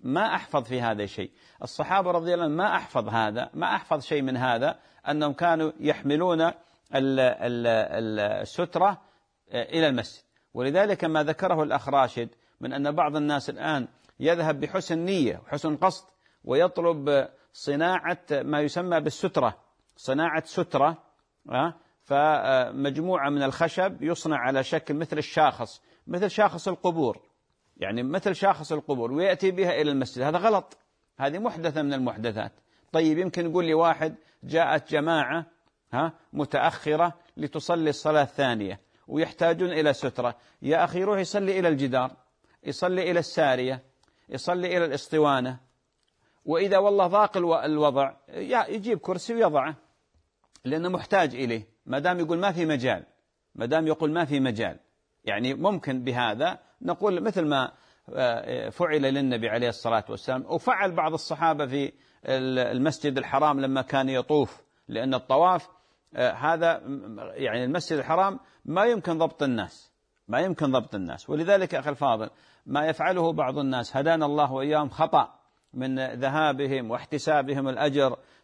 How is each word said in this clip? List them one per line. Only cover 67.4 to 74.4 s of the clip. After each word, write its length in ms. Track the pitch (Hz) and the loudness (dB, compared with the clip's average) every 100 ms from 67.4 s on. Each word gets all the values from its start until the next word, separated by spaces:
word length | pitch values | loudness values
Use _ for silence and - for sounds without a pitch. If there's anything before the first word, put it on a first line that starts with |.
| 127 113 | -4 -2
المسجد 340 | 127 170 - 156 | -2 -2 -2 -4
الحرام 420 | 127 165 196 190 - _ - | 0 2 2 -2 -12 _ -4
ما 200 | 170 226 | 2 2
يمكن 320 | 226 165 160 | 2 -2 0
ضبط 260 | 160 - | 0 0
الناس، 480 | 139 117 98 - - _ _ _ - | -2 -2 -4 -10 -20 _ _ _ -4
ما 120 | 117 | -2
يمكن 320 | 185 165 143 | 0 0 2
ضبط 240 | 131 110 107 | 2 0 -6
الناس. 340 | 90 64 - | -8 -10 -6
ولذلك 460 | 151 170 202 185 156 | -4 4 4 2 -2
أخي 140 | 139 | -4
الفاضل، 400 | 139 139 113 110 - _ _ - | 0 2 2 -2 -12 _ _ -4
ما 220 | 143 156 | 0 0
يفعله 460 | 151 165 185 165 | 0 0 2 2
بعض 240 | 160 135 143 | 0 -2 -2
الناس 400 | 139 127 113 135 | -2 -2 -2 0
هدانا 280 | 147 165 147 | 2 2 2
الله 260 | 147 | 2